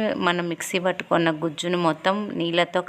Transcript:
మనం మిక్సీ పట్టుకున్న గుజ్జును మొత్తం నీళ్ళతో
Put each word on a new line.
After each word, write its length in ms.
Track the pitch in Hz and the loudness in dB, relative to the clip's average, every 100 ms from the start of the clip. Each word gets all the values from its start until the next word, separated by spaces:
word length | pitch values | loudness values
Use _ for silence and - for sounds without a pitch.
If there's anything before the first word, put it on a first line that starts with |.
| 214 - 185 | 0 0 0
మనం 180 | 175 170 | 0 -2
మిక్సీ 280 | 165 - 185 | -4 -4 -2
పట్టుకున్న 440 | 185 180 - 175 165 156 | 0 -2 0 2 2 0
గుజ్జును 360 | 160 - 175 180 170 | -4 -4 -2 0 0
మొత్తం 300 | - 190 208 202 175 | 2 0 0 -2 -4
నీళ్ళతో 420 | 170 170 170 185 | 0 2 2 0